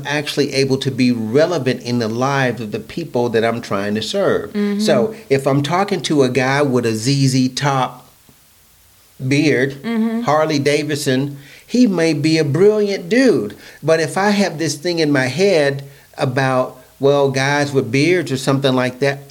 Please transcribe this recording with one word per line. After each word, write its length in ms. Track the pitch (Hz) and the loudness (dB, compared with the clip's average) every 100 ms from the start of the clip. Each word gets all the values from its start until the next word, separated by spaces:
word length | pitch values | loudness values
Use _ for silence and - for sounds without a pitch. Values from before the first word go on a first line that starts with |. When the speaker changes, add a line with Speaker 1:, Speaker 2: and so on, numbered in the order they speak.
| 139 | -4
Speaker 1:
actually 440 | 147 147 - 139 | -6 -4 -2 -2
able 240 | 135 135 131 | 0 0 0
to 100 | 135 | -2
be 220 | 113 123 | 0 0
relevant 720 | 113 110 131 170 170 127 117 | 0 0 2 2 0 -2 -4
in 160 | 120 120 | -4 -2
the 80 | 110 | -2
lives 520 | 117 135 139 127 113 | -2 -2 0 0 -2
of 120 | 107 | -8
the 80 | 107 | -8
people 500 | - - 160 123 120 | -8 -10 -4 -2 0
that 160 | 110 113 | 2 0
I'm 160 | 120 | -2
trying 320 | - 101 104 | -4 -4 -2
to 80 | 107 | -4
serve. 480 | 107 202 165 90 - | -4 -2 0 0 -2
Speaker 2:
Mm-hmm. 260 | 208 208 202 | -4 -2 0
Speaker 1:
So 360 | 208 135 110 - - | 0 2 0 -6 -4
if 160 | 139 139 | -2 2
I'm 160 | 139 | 0
talking 400 | 139 175 202 180 | 0 0 0 -2
to 200 | - 151 | 0 2
a 60 | 127 | 2
guy 340 | 131 127 139 | 2 0 2
with 240 | 147 123 117 | 2 0 0
a 80 | 110 | -2
Z 320 | 120 139 135 | 0 2 2
Z 220 | 131 127 | 2 0
Top 580 | 127 143 131 131 - - _ _ _ _ _ _ _ _ _ _ - 131 | 0 -2 0 -2 -6 -20 _ _ _ _ _ _ _ _ _ _ -10 0
beard, 480 | 143 156 120 139 - | 2 4 2 0 -4
Speaker 2:
Mm-hmm. 380 | 226 226 226 226 | -4 -2 -2 -2
Speaker 1:
Harley 360 | 233 151 160 147 | 0 0 2 0
Davidson, 800 | 143 151 147 147 135 127 139 - - - - | 0 0 0 -4 0 0 -2 -8 -16 -20 -2
he 180 | 240 240 | 2 4
may 280 | 175 165 | 4 0
be 260 | 147 156 160 | 2 2 2
a 40 | |
brilliant 640 | 147 147 202 214 202 185 170 | 2 4 4 4 0 -4 0
dude. 460 | 240 262 139 104 - - - | 2 4 2 -2 -10 -20 -6
But 160 | 147 165 | 0 0
if 180 | 151 185 | 0 0
I 140 | 208 | 0
have 260 | 202 185 151 | 2 0 -2
this 180 | 160 139 | -4 -4
thing 220 | 180 170 | -4 0
in 120 | 147 | 2
my 160 | 139 127 | 2 0
head 560 | 135 196 165 143 139 - - - - | 0 2 4 2 -2 -10 -20 -20 -6
about, 560 | 131 127 131 127 127 - - _ | -4 0 0 0 -2 -8 -20 _
well, 300 | 135 143 139 | 2 2 2
guys 420 | 135 139 147 143 | 0 0 0 0
with 200 | 135 113 | -2 0
beards 400 | 135 156 180 131 | 0 2 0 -2
or 60 | 131 | -4
something 360 | - 139 139 | 0 0 2
like 260 | 127 127 123 | 0 -2 -2
that, 200 | 143 139 - | -2 -2 -8